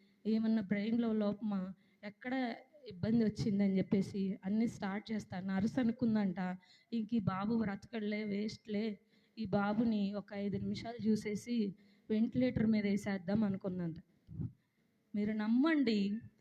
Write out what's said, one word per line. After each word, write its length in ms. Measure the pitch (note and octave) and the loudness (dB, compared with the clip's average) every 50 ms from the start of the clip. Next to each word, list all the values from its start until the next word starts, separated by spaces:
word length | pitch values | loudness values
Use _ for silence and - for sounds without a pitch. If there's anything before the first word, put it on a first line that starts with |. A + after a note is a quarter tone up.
| _ _ _ _ - | _ _ _ _ -2
ఏమన్నా 360 | G#3 A3 A3 A3 A3 A3 A3 | 0 2 2 4 4 2 2
బ్రెయిన్‌లో 500 | G3+ F3+ G#3 G3+ G3+ A3+ A3+ A#3 A#3 A3+ | 2 2 0 0 0 0 2 2 2 2
లోపమా, 640 | A3 G#3+ G#3 G3+ G3+ - A#3+ G#3 G3+ F#3+ F#3 F#3+ F#3 _ _ _ _ _ - | 2 2 2 2 0 0 -2 -2 -2 -2 -2 -4 -8 _ _ _ _ _ -16
ఎక్కడ 500 | G#3 G#3 - - B3 C4 C4 B3+ A#3 - - - _ - - B3+ A3+ | -16 -14 -10 -6 -4 -2 -2 -2 -2 -4 -6 -12 _ -20 -20 -16 -16
ఇబ్బంది 360 | G3 F3 F3+ G#3+ A3+ A#3 A3 | -10 -4 0 2 4 4 4
వచ్చిందని 540 | G#3 G#3+ - - A#3 G3 G3+ G3+ F#3+ F#3+ F#3 | 2 2 0 0 0 2 4 4 4 4 2
చెప్పేసి 600 | F#3 - G#3+ G3 G3 - - G3 G3 F#3+ G#3 - - | 2 2 2 2 2 0 -2 -2 -2 -2 -4 -4 -4
అన్నీ 240 | F#3+ G#3 A3 A#3 A3+ | -2 0 0 0 0
స్టార్ట్ 440 | - - G#3+ F#3+ G3 G#3 - - | -2 -4 -4 -4 -4 -4 -6 -6
చేస్తారు. 320 | A3 G#3 - - G3 F3+ F#3 | -6 -6 -6 -6 -8 -6 -4
నర్స్ 340 | G3 F#3+ G3 G3+ A3+ - C4+ | -2 0 0 0 0 2 2
అనుకుందంట, 800 | B3+ A#3 A#3 - B3 A3+ A3 G#3+ G3+ F#3 E3+ F#3+ F3+ F3+ F#3 F#3 _ _ - _ _ - | 0 0 0 0 0 2 2 4 2 2 0 -2 -4 -4 -4 -8 _ _ -20 _ _ -6
"ఇంక 220 | A#3 A#3 G#3+ - A#3+ | -4 -4 -2 0 0
ఈ 40 | A3+ | 0
బాబు 400 | F#3 F#3+ F#3+ F#3 G3+ G#3+ A#3 A3+ | 0 0 0 -2 -2 -2 0 0
బ్రతకడలే, 680 | A3 G3+ G3 G3 - - - A3 G#3 G#3 G#3 G#3+ G#3+ | 0 -2 -4 -6 -8 -8 -8 -6 -4 -4 -4 -4 -4
వేస్ట్లే, 760 | G#3 G3 G3+ G#3+ G#3+ - - - A3+ G#3 G3+ A3+ G#3+ G3+ - _ _ _ _ _ _ - A3+ | -4 -4 -4 -4 -4 -6 -10 -10 -6 -4 -2 -2 -4 -6 -8 _ _ _ _ _ _ -10 -8
ఈ 60 | A3 | -6
బాబుని 720 | F#3 G3+ G3+ G3+ G#3 G#3 G#3+ B3 A#3 A3 G#3 G3 G3 G#3 | -2 0 0 0 2 2 2 2 2 2 0 0 -2 -2
ఒక 180 | G3+ G3 - | -6 -8 -8
ఐదు 240 | G#3+ G3+ G3+ G3+ F#3+ | -6 -4 -4 -2 -2
నిమిషాలు 520 | G3 G3 G3 G#3+ - - A3+ A#3+ A#3 G3 A3 | -2 -4 -4 -4 -6 -6 -8 -8 -2 0 2
చూసేసి 680 | A3 G#3 - G#3+ G#3 G3 - A#3+ A#3+ A#3 G3+ G3 E3+ - - _ _ _ _ - | 2 2 0 -2 -4 -4 -4 -2 0 0 0 0 -2 -8 -14 _ _ _ _ -2
వెంటిలేటర్ 560 | A3 G#3+ A3+ - - B3 B3+ B3+ B3 A#3+ A3 | 2 2 2 2 2 2 2 2 2 2 2
మీద 200 | A3 A3 G#3+ G3+ | 4 2 2 2
వేసేద్దాం" 580 | G3+ G3 G3+ - G#3 G3 F#3+ E3+ F3+ G3+ A3 A3 | 2 0 0 0 -2 -4 -4 -2 0 0 2 2
అనుకుందంట. 520 | G3 G3 F#3+ - F#3+ F3+ F3+ F3 E3 D#3 - - _ _ _ _ - - - - - - _ _ _ _ _ _ _ _ _ _ _ - | 0 0 -2 -4 -4 -4 -2 -4 -4 -6 -8 -12 _ _ _ _ -14 -8 -8 -8 -8 -8 _ _ _ _ _ _ _ _ _ _ _ -4
మీరు 180 | G#3 G#3 G#3+ | -2 -2 0
నమ్మండి, 840 | A3 G#3+ G#3+ A3 A#3 B3+ C#4+ E4 D#4+ D4 C4 A#3 A3 G#3 G3 G3+ G#3 A#3 - - _ _ | 0 0 0 2 4 4 6 4 4 4 4 4 4 4 2 2 0 -4 -6 -10 _ _